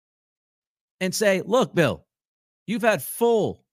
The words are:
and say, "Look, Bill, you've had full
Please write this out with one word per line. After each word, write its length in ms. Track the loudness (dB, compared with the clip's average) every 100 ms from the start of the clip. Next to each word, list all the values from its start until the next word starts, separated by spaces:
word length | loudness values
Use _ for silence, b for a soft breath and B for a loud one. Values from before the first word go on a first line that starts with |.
| _ _ _ _ _ _ _ _ _ -8
and 120 | -6
say, 280 | 0 0 0 0
"Look, 300 | 0 0 0
Bill, 300 | 0 -2 _ _ _ _ _ _ -8
you've 160 | 0
had 220 | 0 0
full 600 | -4 -2 2 2 0 -6 _